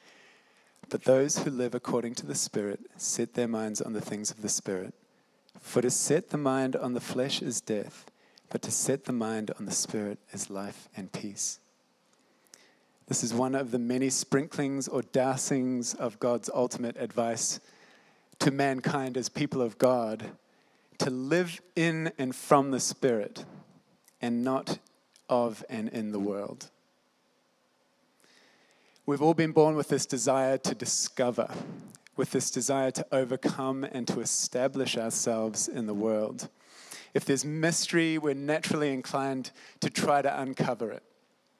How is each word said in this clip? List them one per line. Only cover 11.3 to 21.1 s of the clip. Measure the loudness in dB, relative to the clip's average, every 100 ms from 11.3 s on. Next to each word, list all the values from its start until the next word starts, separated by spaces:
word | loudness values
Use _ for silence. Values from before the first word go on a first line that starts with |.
| -6 -6 -8 _ _ _ _ _ _ _ _ _ -20 -20 _ _ _ -6
This | -4
is | 0
one | 0 2 0
of | 0
the | -2
many | 0 0 0
sprinklings | 0 0 0 0 -2 -2 -2 -2
or | -2
dousings | 0 2 2 0 0 0 2 0 -2 -4
of | -4 -2
God's | 0 0 0
ultimate | 0 0 0 -6 -4
advice | -4 0 0 0 -2 -4 -10 -20 -20 -20 _ _ _ 0
to | 2
mankind | 4 2 2 0 -2 -2 -2
as | -4
people | -2 -2 0
of | -2 4
God, | 4 6 2 -4 -8 -16 _ _ _ _ _ -4
to | -2